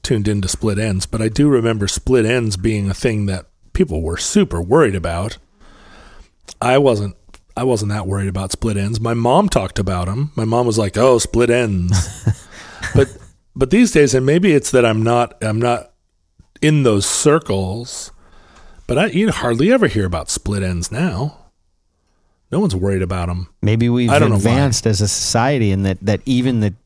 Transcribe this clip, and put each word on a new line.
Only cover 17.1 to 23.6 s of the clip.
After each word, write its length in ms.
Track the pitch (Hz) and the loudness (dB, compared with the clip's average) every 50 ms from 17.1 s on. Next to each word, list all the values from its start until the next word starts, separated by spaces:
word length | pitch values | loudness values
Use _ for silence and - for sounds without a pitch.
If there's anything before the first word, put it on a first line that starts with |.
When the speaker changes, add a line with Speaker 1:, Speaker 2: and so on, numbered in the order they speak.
| - - - 151 147 165 - - 98 98 95 92 95 117 120 123 - - - - - - - - - - - - - - - - - - - - | -4 0 2 2 2 2 0 -2 -4 -4 -2 -4 -6 -8 -10 -12 -14 -14 -14 -16 -18 -20 -20 -20 -20 -20 -20 -20 -20 -20 -20 -20 -20 -20 -6 -4
Speaker 1:
but 100 | 120 139 | -2 0
I, 80 | 185 220 | 0 0
you 240 | - 175 214 220 | 0 0 0 0
hardly 400 | 156 - - 123 117 113 143 202 | 0 -2 -2 -2 0 2 2 2
ever 140 | 254 262 220 135 | 4 4 2 2
hear 180 | 85 107 98 | 0 0 -2
about 240 | 90 90 85 - - | -2 -2 -4 -6 -6
split 320 | - - - - 104 101 98 | -8 -6 -4 -4 -4 -2 -2
ends 280 | 92 90 87 85 - | -2 -2 -4 -4 -6
now. 460 | 104 120 170 185 92 87 131 151 - - - _ _ _ _ _ _ _ _ _ _ _ _ _ _ _ _ _ _ _ _ _ | -4 -4 -4 -2 -2 -4 -4 -6 -6 -10 -20 _ _ _ _ _ _ _ _ _ _ _ _ _ _ _ _ _ _ _ _ _
No 80 | - 160 | -2 -2
one's 140 | 214 190 98 | 0 0 0
worried 280 | 92 90 98 98 92 92 | -2 -2 0 0 -2 -2
about 260 | 87 95 92 87 87 | -2 -4 -4 -4 -4
'em. 200 | 87 90 92 - _ _ | -4 -6 -8 -10 _ _